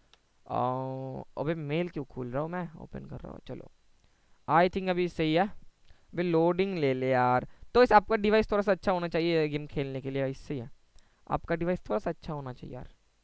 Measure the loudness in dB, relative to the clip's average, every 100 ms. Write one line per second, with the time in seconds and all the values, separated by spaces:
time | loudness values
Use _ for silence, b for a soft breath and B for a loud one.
0 | b b b _ -6 -2 0 -2 -4 -8
1 | -8 -10 -12 -6 -4 -4 -2 -2 -2 -6
2 | -10 -8 -6 -4 -4 -6 -8 -10 -14 -12
3 | -12 -12 -12 -14 -14 -14 -14 _ _ _
4 | _ _ _ -20 2 4 4 2 -2 0
5 | -2 0 2 2 2 -2 -16 _ -20 -20
6 | _ -4 2 4 4 2 0 2 0 2
7 | 2 4 4 2 0 b b 4 8 8
8 | 6 0 4 4 4 0 2 0 2 0
9 | 0 0 2 2 2 -2 -6 -6 -4 -6
10 | -6 -2 -4 -4 -8 -8 -8 -16 _ b
11 | b b -4 -4 -2 -2 0 -2 -2 -4
12 | -2 -6 -8 -8 -8 -12 -12 -14 -14 -20
13 | _ _